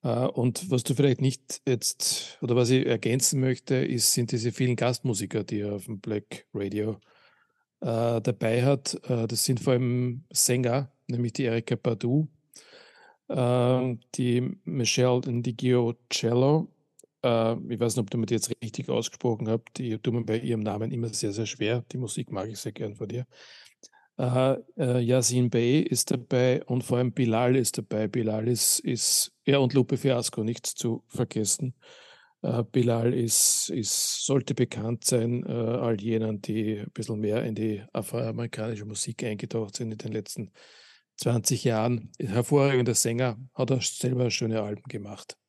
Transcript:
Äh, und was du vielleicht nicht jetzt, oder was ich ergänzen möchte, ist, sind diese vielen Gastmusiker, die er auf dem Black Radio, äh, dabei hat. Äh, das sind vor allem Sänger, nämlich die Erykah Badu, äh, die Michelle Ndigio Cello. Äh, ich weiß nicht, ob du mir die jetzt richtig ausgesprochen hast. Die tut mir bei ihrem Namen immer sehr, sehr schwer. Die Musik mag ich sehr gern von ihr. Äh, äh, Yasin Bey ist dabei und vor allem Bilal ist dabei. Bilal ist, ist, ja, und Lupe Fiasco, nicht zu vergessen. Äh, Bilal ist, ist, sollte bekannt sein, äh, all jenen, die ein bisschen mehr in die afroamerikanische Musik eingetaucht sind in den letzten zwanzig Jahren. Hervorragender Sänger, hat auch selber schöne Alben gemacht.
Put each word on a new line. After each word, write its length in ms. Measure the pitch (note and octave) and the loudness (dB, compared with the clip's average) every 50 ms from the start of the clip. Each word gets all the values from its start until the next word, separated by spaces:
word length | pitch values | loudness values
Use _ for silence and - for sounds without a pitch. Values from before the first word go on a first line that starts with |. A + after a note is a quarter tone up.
| _ | _
Äh, 240 | C3+ A#2 A#2 B2+ - | 0 0 2 0 0
und 420 | - - A#2 B2 A#2 - - F#3 | 0 2 0 0 0 -2 -4 0
was 140 | C3 B2 A#2 | 0 0 0
du 100 | - C3+ | 0 2
vielleicht 260 | A2+ C3+ C#3+ C3 - | 4 4 4 4 4
nicht 420 | - C3+ B2+ - _ _ - - _ - | 2 0 0 -2 _ _ -12 -8 _ -2
jetzt, 680 | B2+ A2+ - - - _ - - - - - - - - | -2 0 0 -4 -4 _ -2 -2 -2 -2 -6 -10 -12 -8
oder 140 | - A2 A#2 | -2 0 2
was 140 | A#2+ B2 A2+ | 4 4 6
ich 160 | C3 C3 C#3 | 4 4 4
ergänzen 560 | - A#2+ A2 - A2+ A#2 C3 C3 - - C#3 | 2 0 0 0 0 0 2 2 2 2 2
möchte, 340 | B2+ C3 B2+ - _ - C#3 | 2 0 0 -2 _ 0 0
ist, 380 | B2+ - - B2+ A#2+ A2+ - - | 0 2 0 0 0 2 2 2
sind 180 | - A#2+ A#2 | 2 0 -2
diese 220 | - A#2+ A2 B2 A2 | -2 -2 -2 -2 -2
vielen 240 | - C3 B2 B2 A2 | 0 0 0 2 2
Gastmusiker, 680 | A#2+ A#2+ B2+ - _ C3 A2+ F#2+ G#2 F#2 - A2 G2+ | 0 0 0 0 _ -2 -2 -2 -4 -4 -4 -4 -4
die 180 | - A2+ G#2 | -2 -4 -4
er 120 | G#2 G#2 G2+ | -2 -4 -4
auf 120 | G2+ F#2+ | -6 -6
dem 140 | - A2+ G2 | -8 -12 -10
Black 460 | - - G#2+ G#2 G#2 _ - - - _ _ | -6 -4 -4 -4 -4 _ -16 -16 -16 _ _
Radio, 480 | G#2 G2+ G2 G2 G#2 G#2 A2 A2 G2+ _ _ _ _ _ _ _ _ _ _ _ _ _ _ _ _ | -6 -4 -4 -2 -2 -2 -2 -4 -6 _ _ _ _ _ _ _ _ _ _ _ _ _ _ _ _
äh, 400 | - - A#2 A2+ A#2 A#2 A#2+ A#2 | -4 -2 0 0 0 0 0 0
dabei 420 | A2 - A2+ - - A2+ A2+ A#2+ B2 | 0 0 -2 0 0 0 2 2 4
hat. 300 | C#3 C#3 C3+ - - - - - - | 4 2 2 0 -6 -8 -8 -4 -2
Äh, 180 | B2+ A#2 A2+ A2+ | 0 0 0 -2
das 160 | A#2+ A2 - | 0 -2 0
sind 160 | - C3+ A#2+ | 0 0 0
vor 140 | - - C3 | 2 2 2
allem 500 | B2 B2+ B2 B2 B2 B2 B2 A#2+ C3+ - _ | 4 2 2 0 0 0 0 -2 -6 -12 _
Sänger, 600 | - - - - B2 B2 B2+ A#2+ A#2 C3+ C#3 B2+ _ _ _ _ | -2 0 2 2 2 2 2 2 2 0 -2 -4 _ _ _ _
nämlich 260 | B2 A#2+ A#2+ A#2+ A2+ | -2 0 0 -2 0
die 120 | - C#3 | -2 -2
Erykah 300 | A#2+ A2+ A#2 A#2 - B2 | 0 0 0 0 0 -4
Badu, 520 | A2+ _ B2+ A#2 G2+ - A#2+ B2 D3 D#3 D3 _ _ _ _ _ - - - - - - - - - - - _ _ _ _ | -2 _ -2 -2 0 0 2 2 2 2 0 _ _ _ _ _ -20 -20 -20 -20 -20 -20 -20 -20 -20 -20 -20 _ _ _ _
äh, 680 | - C3 B2+ A#2+ B2 B2+ A#2+ B2 B2+ B2+ B2+ B2+ B2 A2+ _ _ - | -2 0 2 2 4 4 4 4 2 2 2 -2 -4 -6 _ _ -6
die 420 | - C3 B2 A#2+ B2 B2 - - - _ | -2 0 2 2 2 0 -2 -6 -8 _
Michelle 580 | - - C3 A#2+ A2 - - B2 B2+ B2 B2 B2+ C3 | -6 -4 -2 0 0 2 4 4 4 4 2 0 0
Ndigio 680 | A#2+ A#2+ A#2+ B2 A#2 A2+ - B2+ B2 B2 A#2+ A#2 A#2+ _ _ _ | -2 -2 -2 -2 -4 -2 0 2 4 4 4 2 -2 _ _ _
Cello. 640 | - - - A#2 A#2 B2 B2+ C3+ D3 D#3 - - _ _ _ _ _ _ - _ _ _ - | -6 -2 0 2 4 4 4 4 4 4 2 -2 _ _ _ _ _ _ -20 _ _ _ 0
Äh, 300 | B2+ A#2 A2+ A2+ A2+ A#2 A#2 - - A#2+ | 2 2 4 2 2 0 -2 -4 -6 -2
ich 60 | G#2+ | 0
weiß 160 | A#2 A#2 A2 | 0 0 2
nicht, 80 | B2+ A2+ | 0 -2
ob 60 | G2 | -2
du 80 | - A#2+ | 0 -2
mir 80 | A2+ | 0
die 100 | G2+ A#2 | 0 0
jetzt 160 | A2 - - A#2+ _ - | 0 0 -2 -6 _ -8
richtig 260 | A2 G#2 - - - | -10 -8 -8 -6 -2
ausgesprochen 600 | A2+ A2+ A#2 - - - - B2 A#2 G#2+ - G#2+ | -2 -2 -2 -4 -8 -4 -2 -2 -2 0 0 -2
hast. 140 | A2+ A2+ - - _ - | -2 -2 -2 -8 _ -8
Die 200 | C3+ A#2+ A2 G#2+ | -6 -4 -4 -2
tut 160 | _ B2+ A2+ | _ -2 -2
mir 100 | A#2 A2+ | -2 -2
bei 160 | G#2+ A2 A2+ | 0 -2 -2
ihrem 220 | A#2 C3 A#2 A2 | 0 -2 -2 -2
Namen 300 | G#2 G#2+ G2 G#2 A2 A2+ | -2 -2 -2 -4 -4 -4
immer 180 | - A#2+ A#2 A2+ | -4 -4 -4 -4
sehr, 220 | G#2 - - G#2+ | -4 -4 -4 -4
sehr 140 | G2 G#2+ A2+ | -2 -4 -4
schwer. 380 | G2+ - - A2 G#2 A#2 B2 A#2 _ | -6 -4 -4 -2 0 0 -2 -4 _
Die 60 | - C3 | -8 -8
Musik 340 | B2+ G#2 - - B2 - | -6 -6 -6 -8 -8 -6
mag 160 | - G2 F#2+ A2 | -6 -6 -6 -6
ich 120 | A2 - | -8 -8
sehr 120 | - A2+ | -10 -10
gern 240 | G#2+ - A#2 G#2 G#2 | -8 -6 -8 -8 -6
von 140 | G#2+ A2+ G2+ | -8 -10 -8
ihr. 180 | A#2 A#2+ B2+ _ _ - - - - - - - _ _ - - _ _ _ _ _ - | -6 -8 -8 _ _ -20 -20 -20 -20 -20 -20 -20 _ _ -20 -20 _ _ _ _ _ -4
Äh, 400 | - B2 B2 B2+ C3 C3 C3+ - - _ - - | -2 0 2 2 4 2 2 0 -4 _ -6 -4
äh, 220 | D3 B2+ B2 B2+ | -2 0 2 2
Yasin 500 | A#2+ A#2 B2 C3 B2 B2 B2 B2+ B2 B2 | 2 4 4 4 4 2 2 2 2 2
Bey 320 | - A#2+ A#2 A#2+ C3 D#3 | 2 2 4 4 4 4
ist 300 | - - C3 B2 - - | 2 2 0 -2 0 0
dabei 520 | C3 B2+ A#2+ _ - B2+ B2 B2+ B2+ D3 - | -2 -4 -2 _ 0 2 4 4 2 2 0
und 180 | - B2 B2+ B2+ | -2 -2 -2 0
vor 140 | - B2+ A#2+ | 0 0 2
allem 160 | B2+ B2+ - | 2 0 2
Bilal 420 | - C3 A#2 A2 A2+ B2 B2 B2+ | 0 2 2 4 4 4 4 4
ist 220 | C3+ A#2+ - - - | 4 2 0 -2 -4
dabei. 300 | A2 - - G#2+ A2 G#2 | -6 -4 -2 -2 -2 0
Bilal 400 | - C3 A2+ A2 G#2+ G#2+ A2 A#2+ | 0 0 0 0 0 0 0 0
ist, 320 | B2 A2 - - - - | 0 2 2 2 2 2
ist, 520 | - - C3 A#2 - - - - - - _ _ _ | 0 0 -2 0 2 2 2 2 0 -2 _ _ _
ja, 140 | - C3+ C#3 | 4 4 6
und 140 | C3+ B2+ - | 4 6 6
Lupe 240 | C#3 B2 - - B2+ | 4 4 4 2 0
Fiasco, 460 | - C#3 B2+ A#2+ A#2 - - - G#2+ | 2 2 2 2 0 -2 -4 -2 -2
nicht 220 | A2 A#2 - _ | -2 -2 -4 _
zu 380 | - - - - A#2+ A2+ - - _ | -8 -8 -4 -2 -2 -2 -2 -6 _
vergessen. 680 | - - B2 - - A2 G#2+ G2 - - - B2+ B2 _ _ - - - - - - - _ _ _ _ | -4 -4 -4 -2 0 -2 0 0 0 -2 -2 -6 -6 _ _ -20 -20 -20 -20 -20 -20 -20 _ _ _ _
Äh, 220 | - - A#2+ A#2 A#2 | -4 -2 0 0 -2
Bilal 500 | - _ C3 A#2+ A#2+ A#2 A#2 A2+ A#2+ - | 0 _ 2 2 4 2 2 2 2 2
ist, 560 | B2+ A#2+ A2+ G#2+ - - - - - - - | 2 0 0 2 2 4 4 2 0 -2 -2
ist, 560 | - - A2 G2+ - - - - - - - | -4 -4 -2 -2 -2 -2 -2 -2 -2 -4 -2
sollte 300 | - C3+ C#3 A#2+ - A2+ | 0 0 0 2 0 0
bekannt 500 | - B2+ - - - G#2 A2+ A#2+ A2+ - | 0 0 -2 0 -6 -4 -4 -4 -2 -2
sein, 400 | - - A#2+ A2+ A#2 A#2+ A#2+ - | 0 2 2 2 0 -2 -2 -4
äh, 60 | - | -4
all 500 | - A#2+ A#2 A2+ A#2 B2 - A#2 A#2 G#2 | -4 -2 -2 -2 -2 0 0 0 -2 -2
jenen, 400 | G2 A2+ A2+ A2 A2 A2 A2 G2+ | -2 -2 0 0 0 -2 -4 -4
die 380 | G2+ - G#2+ A2 A2 G#2+ A2 G2+ | -6 -4 -4 -2 -2 -2 -4 -6
ein 120 | G#2+ - | -8 -10
bisschen 280 | _ - A2+ - A2+ G#2+ | _ -10 -6 -6 -4 -2
mehr 240 | G#2+ G#2 G#2 A#2 A#2 | 0 0 0 0 0
in 100 | A#2 A2 | -2 -2
die 280 | G#2 G#2+ A2+ G#2+ G2+ G#2 - _ | -2 -2 -2 -2 -4 -8 -8 _
afroamerikanische 920 | - G#2+ - - A#2 B2 A2+ A2 A2+ A#2+ A#2 - - A2 A2+ A2+ G#2 G#2 | -6 -6 -4 -6 -4 -4 -4 -4 -6 -6 -8 -6 -6 -6 -6 -6 -8 -8
Musik 380 | G#2+ G#2+ G#2 - - A#2 - - | -10 -8 -8 -6 -8 -6 -6 -6
eingetaucht 540 | A#2+ G#2+ G2+ - A2 - A2+ A2+ G2+ G2+ - | -6 -4 -6 -8 -6 -4 -4 -4 -4 -6 -8
sind 140 | B2 A2+ | -6 -6
in 60 | A2 G#2+ | -8 -8
den 140 | - - | -8 -6
letzten 400 | - A2+ F#2+ - - - G#2 F#2+ _ _ - - - - - - - _ _ _ _ | -6 -6 -6 -8 -10 -10 -10 -12 _ _ -20 -20 -20 -20 -20 -20 -20 _ _ _ _
zwanzig 500 | - - B2 A#2 A#2+ G2+ - D3 A#2+ - | -4 -2 0 0 2 2 2 0 2 2
Jahren. 460 | C3 A#2 A2 G#2+ A#2+ B2 A#2 G#2+ - _ - | 2 2 4 2 2 0 0 -2 -8 _ -8
Hervorragender 800 | - - G2 A#2 A#2+ - D3 C#3+ C#3 C#3 C3+ B2+ B2 A2+ A2+ | -6 -2 0 0 2 4 4 4 4 6 4 4 2 2 2
Sänger, 420 | - - A#2 A#2 A#2 C3 B2+ A2+ G#2+ C3 C3 _ | 2 2 0 2 0 0 0 -2 -4 -10 -16 _
hat 180 | - C3 B2 | -4 0 2
auch 100 | C#3 B2+ | 2 0
selber 500 | G2+ - - - - B2 B2+ B2 B2 A#2+ | 0 -2 -6 -2 -2 0 0 2 2 0
schöne 300 | - - B2 A2 A2 A2+ | 0 0 -2 0 0 -2
Alben 220 | G#2 G#2 G#2+ G#2 _ | -2 -4 -6 -8 _
gemacht. 540 | - B2+ A2+ G2+ G2+ G#2 - - _ - _ _ | -10 -10 -10 -10 -10 -14 -14 -16 _ -20 _ _